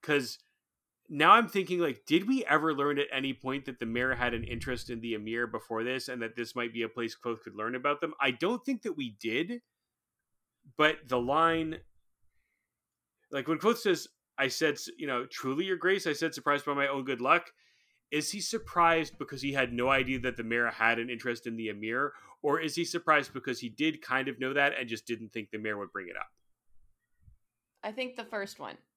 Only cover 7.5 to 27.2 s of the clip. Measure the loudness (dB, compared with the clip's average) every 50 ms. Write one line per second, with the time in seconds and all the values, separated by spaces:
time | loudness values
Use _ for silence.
7.5 | -8 -6 -6 -4 -4 -2 -2 -2 -2 0 -4 -6 -4 -2 -2 -2 0 0 -2 -2
8.5 | -2 -2 -4 -4 -6 -4 _ -8 -6 -6 -6 -8 -8 _ -6 -2 -2 -2 -2 -4
9.5 | -6 -10 _ _ _ _ _ _ _ _ _ _ _ _ _ _ _ _ _ _
10.5 | _ _ _ -20 0 4 4 4 4 2 -4 0 0 0 2 4 4 6 6 6
11.5 | 4 2 0 -4 -6 -10 -12 _ _ _ _ _ _ _ _ _ _ _ _ _
12.5 | _ _ _ _ _ _ _ _ _ _ _ _ _ _ _ _ -6 -6 0 0
13.5 | -2 2 4 2 2 2 4 2 2 2 0 -10 _ _ _ _ _ -2 0 0
14.5 | 0 2 2 0 0 0 -6 -12 -12 -10 -6 -2 -2 -2 -2 -4 -8 -6 -4 -2
15.5 | -2 -2 0 -2 -2 0 2 2 2 2 2 -2 -2 0 -2 -4 -4 -2 0 0
16.5 | 0 2 0 -2 0 0 0 0 0 -2 -2 -2 -2 0 4 4 4 4 2 -2
17.5 | -20 _ _ _ _ _ _ _ _ _ _ _ -4 -2 -2 -2 -6 -6 -6 -4
18.5 | -4 -4 -6 -2 2 4 6 6 6 4 2 -2 -6 -10 -10 -10 -8 -6 -4 -2
19.5 | 2 2 0 0 2 0 2 4 4 4 4 2 -2 -2 -2 -4 -4 -4 -4 -2
20.5 | 0 0 0 0 0 2 4 4 4 2 0 -4 -6 -6 -4 -4 -4 -4 -6 -8
21.5 | -8 -6 -6 -6 -6 -6 -4 -4 -2 -2 -2 -2 -4 -10 -20 -20 -20 _ 0 0
22.5 | 2 2 0 -2 -2 -2 -4 -2 -4 -4 2 4 4 4 4 0 -6 -8 -4 -4
23.5 | -4 -4 -4 -12 -4 0 0 0 0 -2 -4 -2 0 0 0 -2 -4 -4 -4 -2
24.5 | 2 4 2 2 2 0 -6 -6 -6 -8 -4 -6 -6 -6 -6 -10 _ -10 -10 -8
25.5 | -10 -6 -4 -4 -4 -4 -6 -8 _ -10 -10 -8 -8 -10 -10 -10 _ _ _ _
26.5 | _ _ _ _ -20 -20 -20 -20 _ _ _ _ _ _